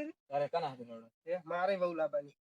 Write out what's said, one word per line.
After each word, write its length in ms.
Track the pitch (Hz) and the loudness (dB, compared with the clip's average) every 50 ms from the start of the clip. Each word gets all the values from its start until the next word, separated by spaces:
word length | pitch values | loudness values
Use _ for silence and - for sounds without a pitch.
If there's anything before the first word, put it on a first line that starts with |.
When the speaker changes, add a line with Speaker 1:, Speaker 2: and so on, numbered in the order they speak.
| 302 | 0
Speaker 1:
છે? 80 | 311 - _ _ - | -4 -8 _ _ -2
Speaker 2:
તારે 200 | 139 143 143 139 | 0 0 0 2
કના 220 | - 170 151 135 | 0 0 0 -2
હાથે 140 | 131 127 120 | -4 -6 -12
રવડે? 260 | 117 117 113 113 113 _ _ _ | -12 -14 -14 -14 -18 _ _ _
Speaker 1:
એ 80 | 160 175 180 156 | -4 -4 -2 -2
મારે 280 | 160 175 175 180 190 196 185 | -2 0 2 2 4 4 4
બહુ 160 | 180 175 170 | 2 2 2
લાવવાની. 420 | 156 156 147 151 147 143 143 - _ | 2 0 0 0 -2 -4 -4 -10 _